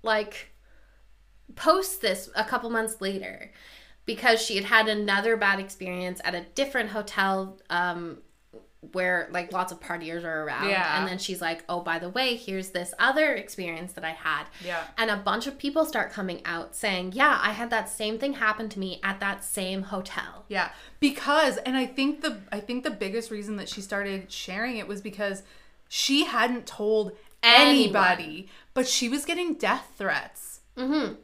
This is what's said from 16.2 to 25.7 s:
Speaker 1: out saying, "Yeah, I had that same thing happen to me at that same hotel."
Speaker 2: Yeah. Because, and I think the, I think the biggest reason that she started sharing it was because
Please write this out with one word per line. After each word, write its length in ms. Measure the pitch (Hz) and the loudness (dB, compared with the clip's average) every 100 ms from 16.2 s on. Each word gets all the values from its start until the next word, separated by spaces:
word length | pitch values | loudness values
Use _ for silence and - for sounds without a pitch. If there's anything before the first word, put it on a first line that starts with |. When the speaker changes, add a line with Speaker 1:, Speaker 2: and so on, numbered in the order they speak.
| 190 170 | -6 -6
Speaker 1:
out 300 | - 170 - | -6 -6 -6
saying, 380 | - 214 185 185 | -4 -2 0 -2
"Yeah, 260 | 196 294 262 | 4 4 6
I 120 | 208 | 2
had 180 | 214 233 | 0 -2
that 180 | 226 214 | -2 -2
same 300 | - 214 226 | -4 -4 -2
thing 140 | 277 | -2
happen 360 | 277 220 214 220 | 2 0 0 -4
to 100 | 202 | -6
me 180 | 190 180 | -6 -4
at 160 | 196 196 | -4 -2
that 240 | 196 196 | -4 -4
same 380 | - - 185 190 | -6 -4 -2 -4
hotel." 600 | 190 190 185 - - - - | -4 -6 -6 -8 -8 -14 -6
Speaker 2:
Yeah. 220 | 190 165 - - - | -2 -2 -6 -20 2
Because, 600 | 285 285 269 294 294 - | 2 2 2 6 6 2
and 180 | 262 262 | 0 0
I 100 | 254 | 0
think 360 | - 277 294 | 2 0 2
the, 180 | 311 214 - | -4 -4 -8
I 80 | 208 | -8
think 240 | 208 247 | -4 -4
the 80 | 294 | -4
biggest 400 | 214 196 226 226 | -4 -4 -4 -6
reason 240 | 208 208 | -8 -6
that 140 | 208 - | -8 -8
she 120 | - | -10
started 520 | 196 202 202 196 190 | -6 -4 -4 -6 -8
sharing 460 | - - 185 247 226 | -12 -8 -4 -4 -4
it 100 | 190 | -6
was 120 | 208 | -8
because 440 | 208 202 202 196 - - - | -8 -4 -4 -4 -10 -20 -20